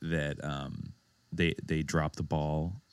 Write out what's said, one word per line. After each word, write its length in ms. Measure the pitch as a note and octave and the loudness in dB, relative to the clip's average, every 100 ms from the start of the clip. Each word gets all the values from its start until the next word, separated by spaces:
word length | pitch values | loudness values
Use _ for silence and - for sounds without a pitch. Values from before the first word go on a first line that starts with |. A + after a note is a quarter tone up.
that, 420 | E2 E2 D2 C#2+ | -2 0 0 -4
um, 500 | D2 C#2+ C#2 - - - _ _ _ | -6 -6 -6 -8 -12 -16 _ _ _
they, 220 | E2+ E2 - | 2 2 2
they 180 | - D#2+ | 0 0
dropped 320 | D2 E2 D2+ - | 2 2 2 -2
the 80 | |
ball, 580 | E2 D#2+ D2+ D2+ E2 G2 - | 0 2 2 2 0 -4 -8